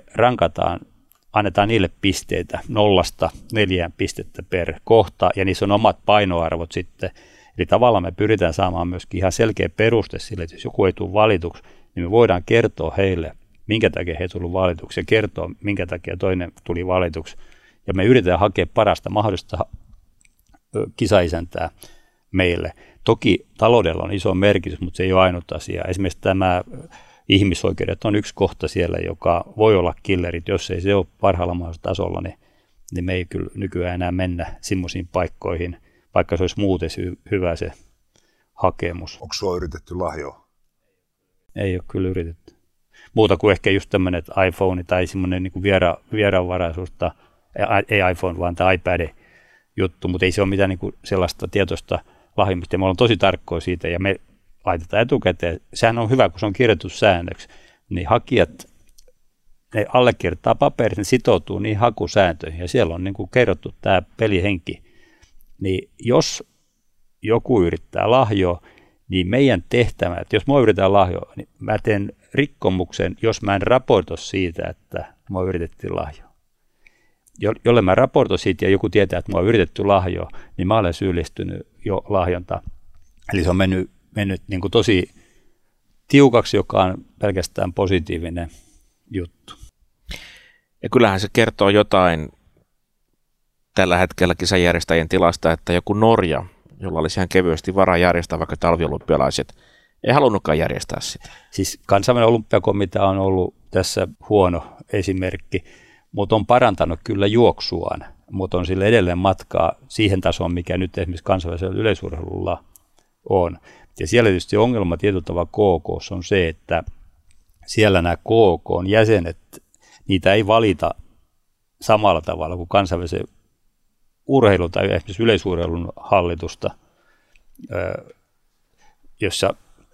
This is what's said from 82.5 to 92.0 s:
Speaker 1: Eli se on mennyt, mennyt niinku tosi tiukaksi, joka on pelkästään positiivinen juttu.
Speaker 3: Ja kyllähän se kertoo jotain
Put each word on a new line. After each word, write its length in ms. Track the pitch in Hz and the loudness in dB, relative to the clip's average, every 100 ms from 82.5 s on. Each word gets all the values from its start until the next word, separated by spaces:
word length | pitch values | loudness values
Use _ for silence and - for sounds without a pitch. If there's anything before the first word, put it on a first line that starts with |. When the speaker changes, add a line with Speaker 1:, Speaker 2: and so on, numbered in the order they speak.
| 92 - - - - - _ - | -10 -10 -18 -20 -20 -20 _ -6
Speaker 1:
Eli 100 | 98 | -2
se 60 | 85 | 0
on 60 | 90 | 2
mennyt, 340 | 95 95 92 _ _ 107 | 2 0 -4 _ _ -6
mennyt 260 | 98 95 - | -4 -6 -8
niinku 220 | 92 90 | -6 0
tosi 400 | 117 104 95 90 _ _ _ _ _ _ _ _ _ - | 0 2 0 0 _ _ _ _ _ _ _ _ _ 2
tiukaksi, 500 | 139 135 117 - 104 | 6 6 6 2 -2
joka 260 | - 107 | 0 2
on 220 | 92 92 - - | 0 -2 -12 -6
pelkästään 540 | 104 92 - - 92 | -4 -2 -6 -6 -4
positiivinen 760 | 87 95 95 85 85 85 85 85 - _ _ _ _ - | -2 0 0 -2 -8 -6 -8 -10 -14 _ _ _ _ -10
juttu. 420 | 95 87 _ - - - _ _ _ - - - - _ _ _ - | -10 -10 _ -20 -20 -20 _ _ _ -18 -18 -18 -20 _ _ _ -14
Speaker 3:
Ja 60 | - | 0
kyllähän 300 | 123 113 95 | 4 4 2
se 80 | 101 | 0
kertoo 360 | - 110 - 101 | 2 2 2 4
jotain 600 | 104 104 98 | 4 4 4